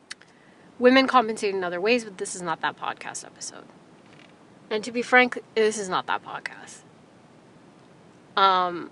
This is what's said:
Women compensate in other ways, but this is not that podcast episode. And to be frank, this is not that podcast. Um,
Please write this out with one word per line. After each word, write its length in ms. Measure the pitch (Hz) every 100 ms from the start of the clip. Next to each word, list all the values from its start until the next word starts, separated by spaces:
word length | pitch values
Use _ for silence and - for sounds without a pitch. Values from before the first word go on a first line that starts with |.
| - - _ _ _ _ - -
Women 300 | 247 262 262
compensate 460 | 254 220 220 208
in 100 | 190
other 160 | 180 175
ways, 240 | 202 247
but 140 | 220 185
this 180 | 196 185
is 60 |
not 180 | 175 160
that 180 | 147 -
podcast 460 | - - - -
episode. 400 | - - - - - - - - - - - - - - -
And 140 | 214
to 80 | 214
be 100 | 240
frank, 400 | 233 254 247 - -
this 220 | - 220 220
is 120 | 190
not 180 | 165 -
that 160 | 98
podcast. 580 | - - - 101 101 - - _ _ _ - - _ - - - - - - - - -
Um, 500 | 196 185 180 175 -